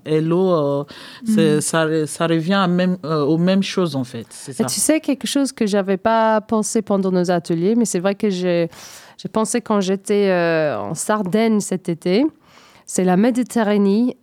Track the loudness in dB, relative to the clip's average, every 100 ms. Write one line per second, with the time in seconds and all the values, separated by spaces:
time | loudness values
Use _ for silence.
0 | -2 0 2 2 2 2 0 -2 -4 -12
1 | -20 -10 -2 2 4 2 0 0 0 0
2 | -2 -2 0 0 0 0 2 2 0 -2
3 | -4 -2 0 2 2 2 0 -2 -2 -2
4 | -6 -10 -14 -16 -10 -4 -4 -2 0 0
5 | 0 -4 -2 -2 -2 -2 0 0 0 0
6 | 0 2 2 0 0 -2 0 -2 0 0
7 | 2 0 2 0 0 0 0 2 0 0
8 | -2 -2 -2 -2 0 0 -2 -6 -20 -20
9 | -20 -16 -6 -2 -2 -2 0 0 0 -2
10 | 0 0 2 2 2 0 0 -2 -6 -6
11 | -2 -2 0 0 2 0 -2 -4 -4 -4
12 | 0 2 0 -4 _ -20 -20 -20 -8 0
13 | 2 4 2 2 -2 0 2 2 2 2
14 | 0 -2